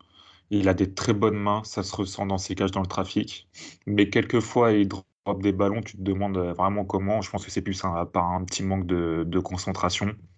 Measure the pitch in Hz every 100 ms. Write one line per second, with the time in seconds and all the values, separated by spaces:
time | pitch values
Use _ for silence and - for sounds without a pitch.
0 | _ _ - _ _ 104 95 90 92 92
1 | - 104 110 104 101 104 107 - 95 -
2 | 95 - 101 95 - 95 98 95 92 -
3 | 92 107 - - _ - - - - 104
4 | 101 117 113 123 110 123 117 107 98 95
5 | - _ - 98 101 95 101 107 113 104
6 | 95 95 101 92 90 85 98 104 98 98
7 | 98 107 95 101 - - 95 92 95 85
8 | 85 - 87 90 90 - 95 95 90 87
9 | 85 82 82 90 - 90 - 92 90 -
10 | 104 110 -